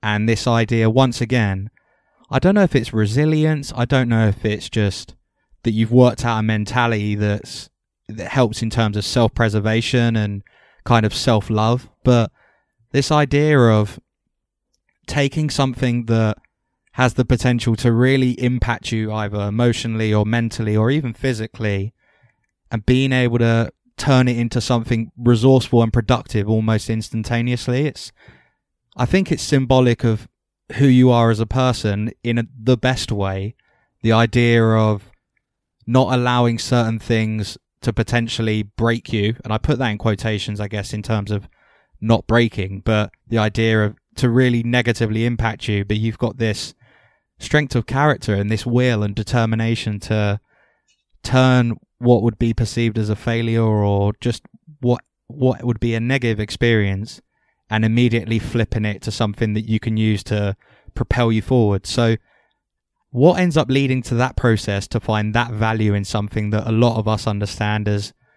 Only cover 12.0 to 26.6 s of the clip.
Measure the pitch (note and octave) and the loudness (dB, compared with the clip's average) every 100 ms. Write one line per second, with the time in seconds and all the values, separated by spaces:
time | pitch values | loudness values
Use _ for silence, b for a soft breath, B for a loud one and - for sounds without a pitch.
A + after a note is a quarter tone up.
12 | B2+ B2 A2 - _ _ _ _ _ C#3 | 2 4 2 -6 _ _ _ _ _ -2
13 | C3+ D3+ C#3+ C#3+ D3+ D3 A#2 G#2+ G#2 - | 0 2 2 2 4 4 6 4 2 -6
14 | - _ _ _ _ _ _ _ _ _ | -20 _ _ _ _ _ _ _ _ _
15 | - D3 C#3 D#3 D3+ - C3+ B2 B2+ A#2+ | -6 -2 -2 0 -2 0 -2 0 -2 -2
16 | A2+ A2+ A2 - _ _ _ _ _ - | 0 0 0 -2 _ _ _ _ _ 0
17 | B2+ - A#2+ B2 B2+ A#2+ A#2+ A2 A#2+ A#2 | 0 2 0 2 2 0 0 0 2 4
18 | B2+ C3+ C3 - B2 B2 A2+ A#2 - A2 | 4 2 0 0 -2 0 -2 -4 -4 -4
19 | G#2+ G#2+ G#2 G#2 G2+ G#2+ A#2+ A2+ A#2 A2 | -4 -4 -4 -4 -2 0 0 0 -4 -2
20 | A2 G#2+ G#2 A#2 A#2 - A2 G#2+ A2 D3 | 0 0 2 0 -2 -4 -2 0 2 0
21 | C3+ A2+ C3 A2+ A2 - A2 G2 G#2 - | -2 -4 -4 -4 -8 -6 -4 -2 -4 -10
22 | _ _ _ _ _ _ _ A2+ A2 B2+ | _ _ _ _ _ _ _ -4 2 2
23 | C3+ B2+ B2 A#2 A#2 A2+ A2+ - _ - | 2 2 2 2 2 2 0 -6 _ -6
24 | - C3 B2+ A#2 A#2 B2 - A#2+ A2+ A#2 | 2 4 4 0 -2 -2 -2 -2 0 -2
25 | A2+ - A#2+ A#2 B2+ C3 - A#2+ A2+ A#2+ | -4 -2 2 4 6 4 4 2 2 0
26 | G#2+ B2 - A2+ G2+ A2 | 0 -2 -2 -4 0 0